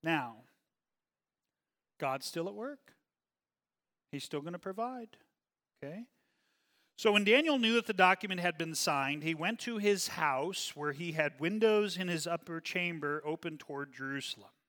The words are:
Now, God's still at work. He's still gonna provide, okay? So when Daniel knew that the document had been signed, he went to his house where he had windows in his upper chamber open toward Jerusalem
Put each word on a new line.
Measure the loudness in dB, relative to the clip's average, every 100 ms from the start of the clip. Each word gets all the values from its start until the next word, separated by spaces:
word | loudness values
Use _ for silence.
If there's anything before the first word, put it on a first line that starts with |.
Now, | 2 0 0 -10 -20 _ _ _ _ _ _ _ _ _ _ _ _ _ _ _
God's | -2 -2 -4
still | -4 -4
at | -6
work. | -10 -10 -18 _ _ _ _ _ _ _ _ _ _ _ _
He's | -12 -6
still | -8
gonna | -6 -10
provide, | -8 -6 -6 -6 -14 -18 _ _ _ _ _ _
okay? | -12 -12 -14 _ _ _ _ _ _ _ _ 0
So | 4
when | 4
Daniel | 6 6 6 2
knew | 4 2
that | 0
the |
document | 4 6 6 0 -2
had | -2 -2
been | -4 -2
signed, | 0 2 0 -2
he | -4
went | -2 -2 -4
to | -6 0
his | 2 2 0
house | 0 0 2 -2 -4 -8 -4
where | -4
he | -2 -4
had | 0 0 2
windows | -2 4 4 6 2 -2
in | -2
his | -2 -2
upper | -4 -6 -8
chamber | -4 -2 -2 -2 -4 -4 -4
open | -4 -6 -10
toward | -10 -10 -10
Jerusalem | -10 -6 -6 -6 -10 -14 _